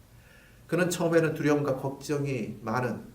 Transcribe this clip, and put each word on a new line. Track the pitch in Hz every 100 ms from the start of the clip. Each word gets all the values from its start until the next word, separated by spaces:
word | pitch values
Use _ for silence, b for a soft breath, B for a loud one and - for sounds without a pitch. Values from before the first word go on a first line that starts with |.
| - B B B B B -
그는 | 165 175
처음에는 | - 170 165 160
두려움과 | - 147 143 143 127
걱정이 | - - - 143 139 127 107 -
많은 | 113 120 123 98 -